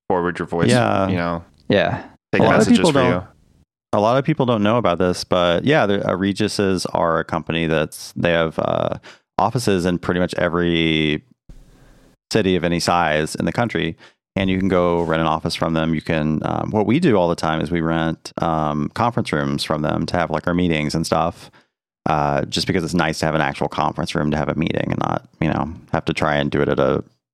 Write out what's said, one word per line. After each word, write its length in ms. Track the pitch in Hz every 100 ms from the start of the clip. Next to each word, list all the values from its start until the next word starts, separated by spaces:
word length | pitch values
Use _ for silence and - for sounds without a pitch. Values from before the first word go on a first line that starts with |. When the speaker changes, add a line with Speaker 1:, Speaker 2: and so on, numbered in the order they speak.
| _
Speaker 1:
forward 300 | 92 87 85
your 80 | 82
voice. 240 | 85 92
Speaker 2:
Yeah. 360 | 123 110 101 95
Speaker 1:
You 100 | 92
know, 260 | 85 85 - _ _
Speaker 3:
Yeah. 320 | 98 85 - - - _
Speaker 1:
take 80 | 104
Speaker 2:
A 40 | 110
lot 80 | 185
of 40 |
Speaker 1:
messages 180 | 214 240
Speaker 2:
people 120 | 180
Speaker 1:
for 60 | 139
Speaker 2:
don't, 120 | 127
Speaker 1:
you. 120 | 87 95 _ _ _ _ _ _
Speaker 2:
a 60 | 107
lot 180 | 107 131
of 80 | 135
people 220 | 147 123
don't 160 | 117
know 140 | 104 120
about 200 | 104 85
this, 260 | 90 90
but 400 | - 90 87 87
yeah, 220 | 104 151 104
the, 240 | 101 98
uh, 60 | 92
Regis's 720 | 98 95 104 - 98 92 -
are 320 | 87 85 82
a 40 |
company 440 | 80 82 78 82 82
that's, 440 | 80 76 - - -
they 160 | 87
have, 260 | 82 82 78
uh, 400 | 50 50 50 50 - - _ -
offices 480 | 98 127 120 95 87
in 140 | 87
pretty 200 | - 90
much 140 | 90
every 880 | - 87 85 87 85 82 78 76 73 - _ - - - - - - _ _ _
city 220 | 113 95 90
of 80 |
any 160 | 85 85
size 560 | 87 87 80 76 78 -
in 100 | 85
the 80 |
country, 420 | 82 120 82 82 82 - _ _ -
and 140 | 95
you 100 | 92
can 80 | 95
go 340 | 90 87 85
rent 200 | 82 80
an 60 | 80
office 280 | 80 85 -
from 200 | 85 80
them. 200 | 80 78
You 60 |
can, 400 | - 82 78 78
um, 280 | 82 80 -
what 140 | 107 101
we 140 | 135
do 160 | 175 101
all 140 | 85
the 80 | 85
time 240 | 80 80
is 100 | 80
we 80 | 85
rent, 540 | 80 82 82 82 - -
um, 500 | 82 80 78 76 73 -
conference 360 | 117 - -
rooms 320 | 76 71 69
from 180 | - 78
them 240 | 76 82 82
to 100 | 90
have, 120 | 80
like, 160 | 78 90
our 80 |
meetings 400 | 87 90 78 76
and 120 | 80 80
stuff, 440 | 80 82 - - - _ _ _ _ -
uh, 360 | 78 73 71 -
just 220 | - 80
because 160 | 92
it's 100 | 82
nice 260 | 87 80 80
to 60 | 80
have 100 | 78
an 40 |
actual 300 | 71 69 76
conference 440 | - 73 - 80
room 160 | 80 76
to 40 | 73
have 120 | 73
a 60 | 73
meeting 360 | 80 - -
and 80 | -
not, 260 | 50 50 - _
you 80 | 78
know, 240 | - 71 85 -
have 100 | 82
to 100 | -
try 220 | 78 78 73
and 160 | 71
do 100 | 71
it 60 | 71
at 120 | 69
a 220 | 67 71 - _ _